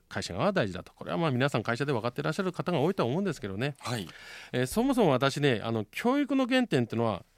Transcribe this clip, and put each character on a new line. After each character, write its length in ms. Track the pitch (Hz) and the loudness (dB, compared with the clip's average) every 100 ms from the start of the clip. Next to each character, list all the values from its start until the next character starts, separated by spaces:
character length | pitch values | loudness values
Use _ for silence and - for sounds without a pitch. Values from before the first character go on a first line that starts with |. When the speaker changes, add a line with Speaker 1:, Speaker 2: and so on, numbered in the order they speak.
| - | -10
Speaker 1:
会 140 | - | -8
社 120 | - | -6
側 120 | 87 165 | -2 0
は 80 | |
大 140 | 190 113 | 2 0
事 60 | |
だ 100 | 90 | -4
と。 100 | - | -12
こ 120 | - - | -14 -6
れ 60 | |
は 60 | 175 | -2
ま 100 | 165 | 0
あ 40 | |
皆 180 | 123 139 | 2 0
さ 80 | 127 | 0
ん 60 | |
会 120 | 104 120 | 0 -2
社 100 | 143 | 0
で 60 | |
分 100 | 123 | -2
か 80 | 117 | -2
っ 40 | |
て 80 | - | -2
い 20 | |
ら 60 | 147 | -4
っ 40 | |
し 60 | 160 | -2
ゃ 40 | |
る 80 | 185 | -2
方 200 | - 156 | -4 -2
が 80 | 170 | 0
多 100 | 151 | 2
い 40 | 196 | 0
と 80 | |
は 60 | 127 | 0
思 100 | 147 | 0
う 20 | |
ん 40 | 196 | -2
で 80 | |
す 80 | - | -4
け 60 | 104 | -6
ど 100 | 95 | -4
ね。 180 | 135 139 | -4 -4
Speaker 2:
は 180 | - 120 | -6 -6
い。 100 | 82 - - - - | -6 -12 -18 -18 -6
Speaker 1:
え 120 | 127 | -2
ー、 40 | 127 | 0
そ 160 | - | 2
も 100 | 254 | 2
そ 100 | 254 | 4
も 60 | 190 | 4
私 320 | 127 135 147 | 4 2 2
ね、 180 | 143 110 | 2 2
あ 80 | 104 | 0
の、 140 | 113 104 | -2 -4
教 280 | - 233 277 | -2 0 2
育 160 | 285 277 | 2 2
の 120 | 254 | 2
原 200 | 262 247 | 2 2
点 160 | 143 | 2
っ 20 | 120 | 0
て 100 | 110 | 0
い 40 | |
う 20 | |
の 60 | 117 | 0
は、 180 | 95 - | -2 -8